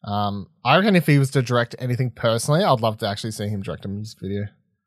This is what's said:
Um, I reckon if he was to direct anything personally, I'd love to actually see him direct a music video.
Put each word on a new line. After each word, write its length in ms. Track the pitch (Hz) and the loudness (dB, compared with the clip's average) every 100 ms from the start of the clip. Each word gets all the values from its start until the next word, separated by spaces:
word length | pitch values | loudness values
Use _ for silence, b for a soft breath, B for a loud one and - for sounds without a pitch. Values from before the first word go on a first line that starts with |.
Um, 440 | - 104 104 101 90 _ | -4 -2 -2 -4 -12 _
I 120 | 123 160 | 2 4
reckon 200 | 214 185 | 6 4
if 100 | 160 | 4
he 120 | 143 | 4
was 120 | 135 | 4
to 100 | 139 | 0
direct 320 | 117 120 120 - | 2 0 0 -6
anything 320 | 123 120 123 | -6 -2 -4
personally, 520 | - 117 113 - 151 | -2 -2 0 0 2
I'd 160 | 196 127 | 2 2
love 180 | 110 110 | 0 -2
to 100 | 107 | -6
actually 220 | 101 113 | -4 -8
see 160 | 107 104 | -6 -6
him 140 | 104 | -6
direct 220 | 95 78 | -8 -10
a 40 | 101 | -10
music 300 | 101 110 - | -10 -10 -12
video. 240 | 95 101 104 _ _ _ | -8 -6 -8 _ _ _